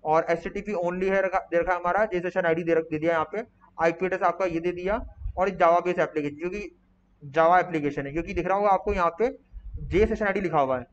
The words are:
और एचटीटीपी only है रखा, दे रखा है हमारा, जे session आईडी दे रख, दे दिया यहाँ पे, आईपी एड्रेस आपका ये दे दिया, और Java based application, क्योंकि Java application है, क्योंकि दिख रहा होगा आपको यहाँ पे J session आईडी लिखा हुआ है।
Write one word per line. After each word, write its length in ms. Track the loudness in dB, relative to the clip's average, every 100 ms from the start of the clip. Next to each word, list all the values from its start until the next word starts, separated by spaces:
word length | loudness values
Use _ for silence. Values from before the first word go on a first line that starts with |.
और 220 | 2 2 2
एचटीटीपी 440 | -2 -2 -8 -6
only 360 | -4 -2 -2 0
है 120 | 2
रखा, 180 | 2 -2 0
दे 80 | 0
रखा 140 | 0
है 60 | 0
हमारा, 240 | 0 2 0
जे 140 | 0
session 260 | -2 0 0
आईडी 180 | 0
दे 100 | 2
रख, 100 | 0
दे 160 | 0 -2
दिया 120 | 0
यहाँ 180 | 0 0
पे, 120 | -6 -10 _ _ 0
आईपी 280 | 0 2 -2
एड्रेस 160 | 0
आपका 240 | 0 0 -2
ये 140 | -2
दे 120 | -4
दिया, 260 | -4 -2 -4 -6 -12 -10 -2
और 120 | -2
Java 340 | 4 6 6
based 160 | 2 0
application, 360 | 0 -2 -4 -6
क्योंकि 340 | -8 -8 -10 _ _ _ _ _
Java 360 | -6 2 6 6
application 460 | 4 -2 -2 -4 -6
है, 60 |
क्योंकि 220 | -6 -6
दिख 140 | -6 -2
रहा 100 | 0
होगा 120 | 2
आपको 240 | 2 0
यहाँ 220 | 0 0 0
पे 100 | -2 -4 _ -16 -12 -12
J 220 | -2 0 2
session 200 | 0 -2
आईडी 160 | -2
लिखा 180 | 0 0
हुआ 180 | 2 0
है। 80 | -4